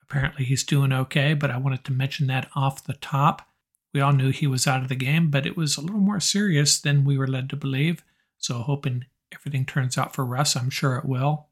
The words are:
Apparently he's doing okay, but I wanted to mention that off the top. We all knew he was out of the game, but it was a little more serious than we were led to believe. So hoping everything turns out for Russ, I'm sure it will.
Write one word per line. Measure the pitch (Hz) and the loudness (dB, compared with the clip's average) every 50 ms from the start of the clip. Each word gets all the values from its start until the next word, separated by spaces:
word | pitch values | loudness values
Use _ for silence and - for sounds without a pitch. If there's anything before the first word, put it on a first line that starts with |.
Apparently | _ - - 139 135 156 - - 131 | _ -6 -4 -2 -2 -2 -4 -4 -2
he's | 123 135 120 - | -2 0 -2 0
doing | - 147 139 139 131 | 0 2 2 2 2
okay, | 131 131 131 - - 151 135 147 160 | 0 0 -2 -2 0 0 2 2 2
but | 147 139 131 | 2 0 -2
I | 127 123 | -2 -2
wanted | 135 139 131 - - | -2 -2 -2 -4 -4
to | - 131 | -4 -2
mention | 127 131 139 - - 147 131 | -2 -2 -2 -2 -2 -2 0
that | 131 131 131 - - | 0 -2 -4 -4 -2
off | 143 135 139 139 - - | 0 0 0 -2 -4 -10
the | - - | -12 -10
top. | - - - 147 135 143 165 - - - _ _ _ _ _ _ _ _ _ - | -10 -8 -4 0 2 2 2 2 0 -8 _ _ _ _ _ _ _ _ _ 0
We | 143 | 2
all | 139 143 | 4 4
knew | 143 135 131 135 | 4 4 4 2
he | 131 - 156 | 0 2 0
was | 139 131 127 - 147 | 0 0 2 2 2
out | 131 131 131 | 2 0 0
of | 127 | -2
the | 131 | -4
game, | 131 127 135 151 165 170 156 | -2 0 2 2 4 4 4
but | 143 139 147 | 2 2 0
it | - - | 0 -2
was | 175 160 143 - | -2 -2 -2 -2
a | - | -4
little | 139 170 214 214 | -4 -4 0 2
more | 196 196 208 185 | 2 2 2 0
serious | - - - 202 208 202 160 143 147 147 - - | 0 0 0 2 2 2 4 4 4 4 2 2
than | - 147 143 143 139 | 2 2 4 4 4
we | 143 139 135 | 4 2 2
were | 135 | 0
led | 131 131 127 131 135 | 0 -2 -4 -4 -6
to | - | -6
believe. | 147 143 139 131 131 147 170 175 - - _ _ _ _ _ _ - | -6 -4 -4 0 0 0 0 0 -2 -8 _ _ _ _ _ _ -10
So | - - 127 | -6 -6 -4
hoping | 120 113 147 139 143 - 131 123 123 123 _ _ _ _ _ - | -4 -2 -2 -2 -2 -2 -4 -4 -4 -6 _ _ _ _ _ -20
everything | - - 147 147 135 135 | -14 -10 -4 -2 -2 -2
turns | - - 143 127 123 - 135 | -2 -2 -2 -2 0 0 -2
out | 135 - - | -4 -4 -4
for | - 135 | -6 -4
Russ, | 123 123 131 151 147 - 139 | -4 0 0 0 0 0 0
I'm | 123 135 | -2 -2
sure | - - - 139 127 120 | -2 0 0 0 0 0
it | - | -2
will. | 135 131 123 135 143 151 151 - _ | -2 -2 0 2 0 0 -2 -6 _